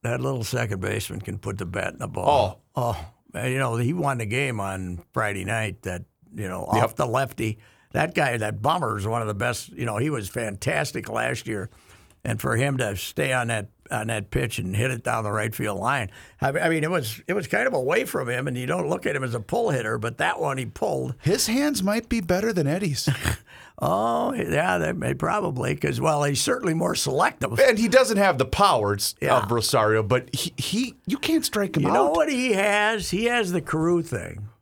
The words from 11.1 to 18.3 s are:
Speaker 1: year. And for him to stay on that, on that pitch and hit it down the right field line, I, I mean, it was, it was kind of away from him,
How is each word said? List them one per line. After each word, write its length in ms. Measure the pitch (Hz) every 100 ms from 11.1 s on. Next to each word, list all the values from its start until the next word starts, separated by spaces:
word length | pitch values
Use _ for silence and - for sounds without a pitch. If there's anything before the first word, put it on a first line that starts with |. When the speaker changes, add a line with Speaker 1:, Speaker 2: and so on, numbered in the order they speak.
| 113 120 123 -
Speaker 1:
year. 220 | 107 90 - - - - _
And 160 | - 110
for 160 | 131 117
him 220 | 139 139
to 180 | 117 101
stay 380 | - - 139
on 140 | 127 120
that, 220 | 113 101 _ -
on 180 | 110 110
that 220 | 113 101
pitch 280 | - 123 -
and 160 | 98 98
hit 160 | 131
it 120 | 123
down 200 | 113 117
the 80 | 104
right 220 | 107 107 107
field 240 | 110 98
line, 320 | 110 139 104 - - _
I, 80 | 139
I 200 | 147 175
mean, 140 | 160
it 80 | 156
was, 300 | 180 113 110 -
it 60 |
was 140 | 196 170
kind 200 | 202 254
of 60 |
away 320 | 165 127 180 269
from 240 | -
him, 180 | 127